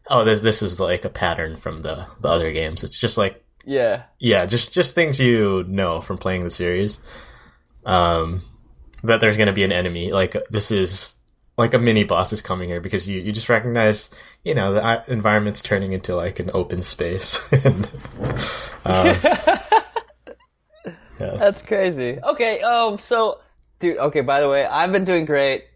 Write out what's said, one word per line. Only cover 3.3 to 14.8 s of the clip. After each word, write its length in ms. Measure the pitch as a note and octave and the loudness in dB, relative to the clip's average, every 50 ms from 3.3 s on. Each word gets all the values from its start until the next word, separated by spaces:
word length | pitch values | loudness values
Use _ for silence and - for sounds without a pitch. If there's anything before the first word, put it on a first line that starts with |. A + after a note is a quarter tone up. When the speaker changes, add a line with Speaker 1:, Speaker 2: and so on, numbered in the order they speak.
| - - _ _ _ _ - | -4 -8 _ _ _ _ -10
Speaker 2:
Yeah. 380 | C3 C#3 C3 A#2+ A2 G2 A#2+ - _ _ _ | -4 0 0 2 2 0 -2 -6 _ _ _
Speaker 1:
yeah, 280 | C3 A#2 G#2 F#2 F2 | 2 2 4 4 2
just, 260 | F#2 A#2 A#2 - - | 0 -2 -2 -2 0
just 220 | - F3+ E3 - - | 0 0 0 2 2
things 260 | F3 E3 D3+ C3+ C#3+ | 0 0 0 2 2
you 440 | C3 A#2+ A#2+ A2 G#2 G2+ F#2+ F#2 F2+ F2+ | 4 4 4 4 2 2 0 0 -2 -2
know 320 | G2 G2 F#2+ E2+ E2 E2 | -2 -2 -2 -2 -2 -4
from 160 | - - F#2+ | -6 -8 -8
playing 280 | - - F#2 F#2 F#2 F2 | -6 -4 -4 -2 -2 -4
the 60 | E2+ | -4
series. 480 | - - F2+ F2 F2+ F#2 G2+ G#2 - - - - - - - - - - - - _ _ _ _ _ - - | -4 -4 -2 -2 0 0 -2 -2 -4 -8 -14 -20 -20 -20 -20 -20 -20 -20 -20 -20 _ _ _ _ _ -14 -2
Um, 560 | - F#2 F2+ F2 E2+ E2+ E2 D#2+ E2 F2 F2+ - - - - - - - - - - - - - | 0 2 4 4 4 2 0 0 -2 -4 -8 -8 -12 -18 -20 -20 -20 -20 -20 -20 -20 -14 -6 0
that 160 | A2+ A2+ A2 | 2 2 4
there's 160 | A2+ G#2+ G#2 | 4 2 4
gonna 160 | G#2+ G#2+ G2+ | 4 2 2
be 100 | F#2+ G2+ | 2 2
an 80 | G2 F#2+ | 2 2
enemy. 380 | F2 F2+ F#2 F2+ E2+ E2+ F2 F2 | 2 0 -2 -2 -4 -4 -4 0
Like, 240 | F#2+ G2 F#2 - - - - - | 0 0 0 0 -2 -6 -6 -4
this 220 | G#2+ G#2 - - | -4 -4 -2 0
is, 420 | A2 G2 F#2 F2 G2 - - - - _ _ _ _ _ _ _ _ | 0 0 0 -2 -2 -6 -6 -8 -10 _ _ _ _ _ _ _ _
like, 180 | - A#2 A#2 C3 | 0 2 2 2
a 40 | A#2+ | 4
mini 240 | A#2 A#2 A2 G#2+ | 4 4 4 4
boss 300 | G#2 G#2 F#2 E2+ F#2 - | 2 2 2 0 0 0
is 100 | G#2+ G#2 | -2 -4
coming 260 | - - F#2 F#2 F2+ F2 | -4 -4 -6 -4 -4 -6
here 120 | F2 F2 | -6 -6
because 280 | E2+ G2 G#2+ F#2+ F2 G2 | -4 -4 -4 -4 -4 -4
you, 120 | G2 F#2+ | -6 -4
you 100 | F2 G#2 | -4 -4
just 180 | G#2 A2 - - | -6 -4 0 0
recognize, 640 | A#2+ A2 A2+ B2 A#2 A#2 A2 G#2+ G#2+ - - - - - - - - _ | 0 2 2 0 0 4 4 4 2 2 -4 -10 -14 -20 -20 -20 -20 _
you 100 | - - D#3 | -6 -2 0
know, 180 | A#2 F#2+ G2 | 0 0 2
the, 120 | G2 G#2+ | 2 2